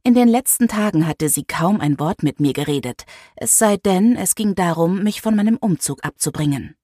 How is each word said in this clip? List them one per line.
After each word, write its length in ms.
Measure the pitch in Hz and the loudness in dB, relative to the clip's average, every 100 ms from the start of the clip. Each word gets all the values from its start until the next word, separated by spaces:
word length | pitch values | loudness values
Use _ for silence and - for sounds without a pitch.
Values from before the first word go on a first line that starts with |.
In 120 | 247 | 4
den 160 | 240 233 | 4 6
letzten 400 | 233 - - 233 | 4 0 0 0
Tagen 360 | 214 208 160 | 0 0 0
hatte 220 | 160 - 151 | 0 -2 -2
sie 160 | 147 | -2
kaum 380 | - - 170 208 | -4 -2 0 0
ein 180 | 147 139 | 0 0
Wort 240 | 151 202 | -2 -2
mit 160 | 143 - | -4 0
mir 140 | 143 | -2
geredet, 520 | 131 147 143 123 120 - - - | -2 -4 -4 -6 -12 -18 -20 -20
es 220 | - 226 - | -10 -2 2
sei 180 | 220 | 2
denn, 400 | 202 202 185 226 | 2 0 2 2
es 180 | 233 190 | 2 -2
ging 220 | - 214 | -2 -2
darum, 480 | 190 175 165 170 190 | 0 -2 2 0 0
mich 180 | 208 - | -2 -2
von 140 | 220 | -2
meinem 220 | 214 208 226 | 0 2 0
Umzug 480 | 226 165 - 139 | 0 -2 -4 -6
abzubringen. 720 | 147 _ 147 - 147 139 80 - | -10 _ -6 -2 -2 -2 -6 -18